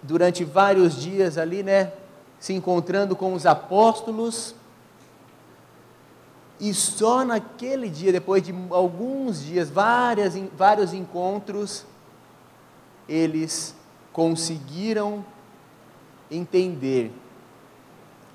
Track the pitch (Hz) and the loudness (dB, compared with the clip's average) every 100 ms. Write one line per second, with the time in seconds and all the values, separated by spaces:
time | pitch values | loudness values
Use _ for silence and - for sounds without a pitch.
0 | 139 165 180 175 165 185 196 190 175 135 | -2 2 2 2 0 4 6 6 4 2
1 | 151 196 185 156 165 190 196 196 190 - | -6 0 0 0 -4 -4 2 2 2 -6
2 | - - - - - 190 180 175 170 190 | -20 -20 -20 -18 -6 -4 0 0 0 -2
3 | 202 185 190 185 165 151 - 190 226 226 | 0 -2 -2 2 4 4 2 4 6 4
4 | - 220 233 226 - - - - _ - | -6 -6 -4 -6 -12 -16 -20 -20 _ -20
5 | - - - - - - - - - - | -20 -20 -20 -20 -20 -20 -20 -20 -20 -20
6 | - - - - - - 208 190 - - | -20 -20 -20 -20 -20 -8 -6 -2 -2 0
7 | 220 247 262 226 - - 247 269 226 151 | 2 2 2 -2 -4 -12 -6 -6 -6 -2
8 | 190 180 180 196 170 185 180 180 180 170 | 2 2 0 -2 -2 -10 -2 0 0 -2
9 | 240 269 262 165 143 175 156 151 208 240 | -6 -4 -4 -6 -4 -4 -2 2 2 4
10 | 247 220 202 175 190 147 190 214 185 190 | 2 2 0 -2 -10 2 4 4 2 -4
11 | 175 175 180 202 202 202 202 - - - | -8 -4 -4 -4 -8 -8 -8 -10 -16 -20
12 | - - - - - - - - - - | -20 -20 -20 -20 -20 -20 -20 -20 -20 -20
13 | - 160 160 160 160 - - - - - | -6 0 0 0 -4 -6 -10 -14 -20 -20
14 | - - 165 160 165 160 131 156 214 214 | -14 -2 0 0 -4 -8 -10 -8 -2 -2
15 | 208 208 190 - - - - - - - | -2 -6 -12 -18 -20 -20 -20 -20 -20 -20
16 | - - - 160 175 185 185 160 135 131 | -20 -20 -10 -8 0 2 2 -2 0 0
17 | 113 113 - - - - - - - - | 0 -8 -20 -20 -20 -20 -20 -20 -20 -20
18 | - - - | -20 -20 -20